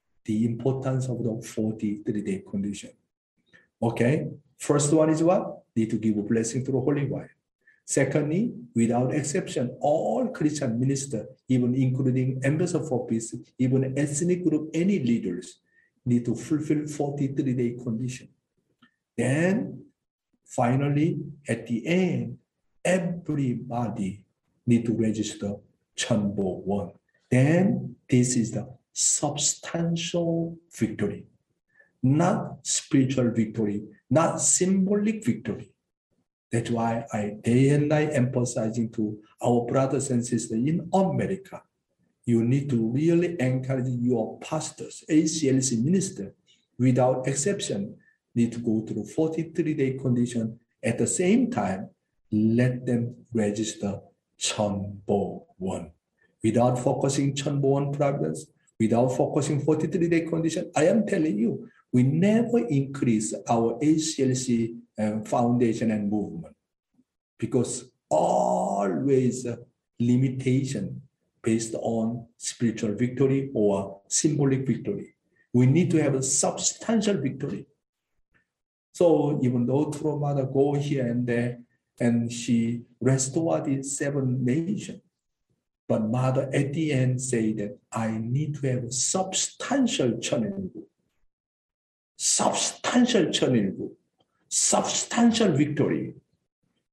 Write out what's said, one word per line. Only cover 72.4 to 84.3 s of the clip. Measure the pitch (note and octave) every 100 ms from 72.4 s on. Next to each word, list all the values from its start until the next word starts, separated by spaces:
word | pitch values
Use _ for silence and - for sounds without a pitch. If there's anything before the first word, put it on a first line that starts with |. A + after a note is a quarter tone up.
| - - A#2 G#2+ A2 G#2
victory | B2 - C3+ C#3 C3+
or | A#2 G#2 G2 - - -
symbolic | - D#3+ C#3+ C#3 B2+ -
victory. | A2 - G2 - _ _ _ _
We | B2 B2+
need | D#3 F3
to | E3
have | D3 C3
a |
substantial | B2+ - - - - - - A#3 G3+ F#3
victory. | C3+ C3 C#3 - - _ _ _ _ _ _ _ _ _ _ _ _
So | - F3 D3+ C#3+ -
even | B2 B2 A#2+
though | C#3 D3
True | C#3+ D#3 D3
Mother | C#3+ C#3+ B2
go | C3+ C#3+
here | C#3+ D3 C#3 A#2+
and | A#2+ A#2+
there, | A#2 B2 B2 - _ _ -
and | A#2+ A#2 A#2
she | - - A#2 A#2 A#2+ - -
restored | B2+ C3 C3+ E3 E3 D#3 D3+
the | C3+
seven | - - C#3+ C#3+ C3